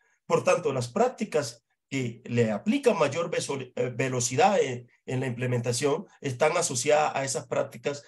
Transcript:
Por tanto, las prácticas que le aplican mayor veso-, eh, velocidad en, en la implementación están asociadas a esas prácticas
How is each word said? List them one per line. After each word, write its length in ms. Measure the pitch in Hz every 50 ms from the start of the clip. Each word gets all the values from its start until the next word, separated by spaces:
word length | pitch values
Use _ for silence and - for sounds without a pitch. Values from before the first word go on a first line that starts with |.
| _ _ _ _ _
Por 180 | - 170 165 -
tanto, 300 | 180 180 170 165 147 131
las 140 | 131 120 -
prácticas 760 | - 208 233 254 254 - 220 - - 151 135 123 - - _ _ _ _ _ -
que 360 | 143 135 127 113 113 - -
le 240 | - 120 120 117 110
aplican 480 | 104 101 - 208 277 285 - 240 202 160
mayor 320 | 151 139 120 170 170 170
veso-, 320 | - - - - 143 131
eh, 320 | 127 - - - 127 127 120
velocidad 640 | 120 135 131 131 123 120 - 127 131 180 202 202 180
en, 300 | 151 131 123 123 120 - _ _ _
en 140 | - 131 127
la 80 | 135 131
implementación 800 | 117 117 127 123 127 120 117 127 120 - 147 139 147 165 - - _ -
están 380 | - 143 123 120 156 156 170 175
asociadas 540 | 165 - 139 120 143 147 147 151 151 139 -
a 100 | 139 135
esas 220 | 131 - 151 -
prácticas 580 | - 147 139 139 - - - - 147 139 - -